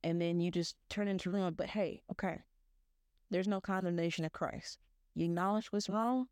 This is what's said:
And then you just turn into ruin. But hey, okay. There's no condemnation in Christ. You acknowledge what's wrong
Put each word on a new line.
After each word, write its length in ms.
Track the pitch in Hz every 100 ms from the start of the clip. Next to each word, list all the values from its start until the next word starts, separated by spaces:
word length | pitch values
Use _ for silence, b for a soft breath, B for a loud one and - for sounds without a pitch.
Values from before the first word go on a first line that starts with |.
And 160 | 170 170
then 220 | 170 175
you 100 | 175
just 240 | 175 170 - _
turn 180 | - 202
into 220 | 190 180
ruin. 240 | 202 185
But 140 | 160 -
hey, 340 | 214 180 - -
okay. 300 | - 190 160 - _ _ _ _ _ _ _ _
There's 160 | 185 190
no 140 | 196
condemnation 640 | - 190 180 175 170 165 160
in 60 |
Christ. 480 | - 156 - - - _ _ _
You 120 | - 170
acknowledge 460 | 170 185 214 -
what's 160 | 208 202
wrong 400 | 208 233 254 254